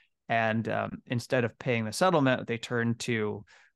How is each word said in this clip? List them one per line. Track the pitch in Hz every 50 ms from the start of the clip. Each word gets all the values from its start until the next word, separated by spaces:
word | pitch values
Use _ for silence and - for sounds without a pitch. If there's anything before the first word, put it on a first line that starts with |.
| _ _ _ _ _ -
And, | 117 113 113 110 110 113 107 110
um, | 107 107 104 - - - -
instead | - 123 117 - - 135 127
of | 117 113 - _
paying | - 135 120 117 110
the | 107
settlement, | 107 - 180 185 170 151 135 131 127 101 104
they | 110 117 113
turned | - - 123 117 117 117 117 -
to, | - 127 117 110 107 104 104 104 101 - - - _ _ _